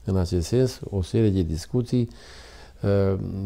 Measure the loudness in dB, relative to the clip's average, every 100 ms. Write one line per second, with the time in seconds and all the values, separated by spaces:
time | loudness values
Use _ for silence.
0 | -2 0 2 0 2 2 2 -2 -6 -4
1 | 0 2 2 2 0 -2 -2 -2 0 0
2 | 0 -6 -20 -20 -20 -20 -20 -4 0 2
3 | 2 0 -2 -4